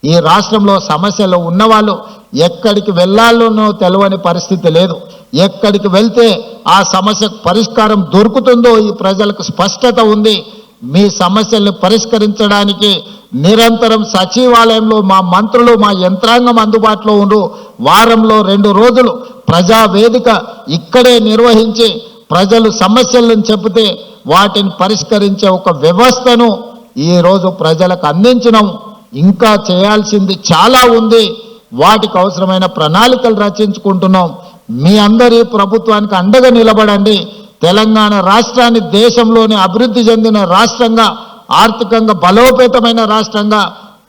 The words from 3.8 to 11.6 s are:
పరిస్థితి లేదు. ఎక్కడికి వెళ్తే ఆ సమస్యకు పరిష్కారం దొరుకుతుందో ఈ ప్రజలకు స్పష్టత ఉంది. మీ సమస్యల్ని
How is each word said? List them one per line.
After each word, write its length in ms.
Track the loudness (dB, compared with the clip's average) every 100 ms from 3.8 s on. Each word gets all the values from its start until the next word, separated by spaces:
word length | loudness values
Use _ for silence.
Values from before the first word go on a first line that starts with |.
| -2 0 0 -2
పరిస్థితి 540 | -4 -4 -4 -2 0
లేదు. 280 | 0 0 -4 -14 -20 -8
ఎక్కడికి 540 | -2 -2 -2 -2 -2 0
వెళ్తే 680 | 0 0 2 0 0 -8 -10 0
ఆ 160 | 0
సమస్యకు 520 | 0 -2 -2 -4 -6 -6 -4
పరిష్కారం 640 | -2 -2 -2 0 0 0 0
దొరుకుతుందో 600 | 0 0 0 2 4 2
ఈ 140 | 0
ప్రజలకు 500 | -4 -4 -2 -4 -4
స్పష్టత 580 | -10 -4 -4 -2 -2 0
ఉంది. 460 | 0 2 0 -2 -6 -20 -20 _
మీ 260 | -4 0 0
సమస్యల్ని 600 | 0 -2 -2 -2 -2